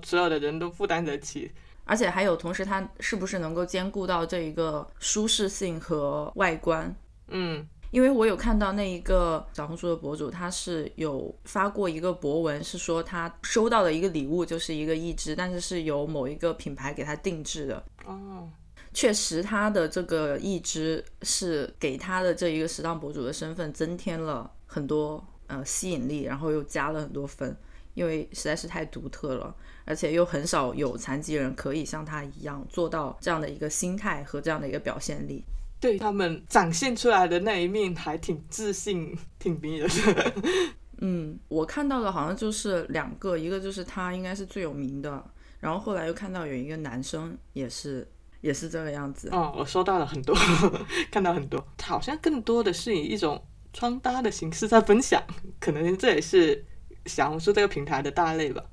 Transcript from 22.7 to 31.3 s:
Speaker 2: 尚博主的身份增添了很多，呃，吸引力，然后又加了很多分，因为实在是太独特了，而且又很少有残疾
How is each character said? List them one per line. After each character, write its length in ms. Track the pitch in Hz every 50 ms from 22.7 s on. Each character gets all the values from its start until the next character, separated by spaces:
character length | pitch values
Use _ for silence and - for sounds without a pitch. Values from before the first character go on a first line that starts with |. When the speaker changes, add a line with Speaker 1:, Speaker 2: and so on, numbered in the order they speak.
| - -
Speaker 2:
尚 180 | 156 165 170 156
博 120 | 156 143
主 120 | 151 147 123
的 80 | 123
身 240 | 156 - 160 156 165
份 160 | 180 170 151
增 240 | 143 - 165 165 180
添 260 | 170 - 196 165 160
了 300 | 160 156 143 120 113 - - - -
很 200 | - - 160 143
多， 400 | 135 151 151 151 151 156 151 - - - - -
呃， 160 | - - 135 139
吸 260 | - - - - 185
引 200 | 175 139 120 135
力， 140 | 151 147 139
然 140 | 127 131
后 140 | 139 160 156
又 100 | 151 151 143
加 260 | - - 156 139 147
了 100 | 156 156
很 100 | 151 147 -
多 120 | 139 143
分， 300 | 139 - - 135 - 143 - - - - - - - -
因 120 | - 175
为 220 | 165 160 156 - - -
实 100 | - -
在 120 | 151 151
是 120 | 165 -
太 160 | 170 175 170 160
独 240 | 156 - 123 -
特 280 | 139 - - - 147 131
了， 200 | 120 - - - - - - - - -
而 100 | - 156
且 160 | 156 - 147
又 140 | 156 170 170
很 200 | 170 165 143 147
少 300 | 170 - 156 135 123 127
有 220 | 131 147 127 120
残 220 | 120 - - 135 147
疾 160 | 151 151